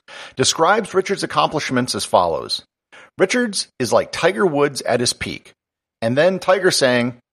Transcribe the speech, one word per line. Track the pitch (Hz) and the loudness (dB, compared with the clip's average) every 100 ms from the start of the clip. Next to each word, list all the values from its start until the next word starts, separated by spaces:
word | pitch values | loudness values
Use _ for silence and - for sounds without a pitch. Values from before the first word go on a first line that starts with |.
| - - - - | -14 -20 -10 -4
describes | 127 - 160 214 196 | -2 2 2 2 0
Richards' | 185 185 160 | -2 -2 -4
accomplishments | 160 151 156 151 - 127 123 | -4 0 0 0 -2 -2 -2
as | 107 - | -4 0
follows. | 107 87 76 58 - - _ _ - - - | 2 2 -2 -4 -8 -10 _ _ -20 -10 -2
"Richards | 190 247 247 196 - - | 0 0 -2 -4 -8 -6
is | 120 | 0
like | 110 90 | 2 0
Tiger | - 165 202 196 | 0 0 2 0
Woods | 143 143 131 | 2 0 -2
at | - 117 | -2 -2
his | 120 | -2
peak, | - - 69 - _ _ _ _ _ | -4 -8 -10 -14 _ _ _ _ _
and | 143 131 | -2 2
then | 170 185 | 2 2
Tiger | 185 196 180 | 0 2 2
saying, | - 135 123 120 117 _ | 2 2 2 0 -6 _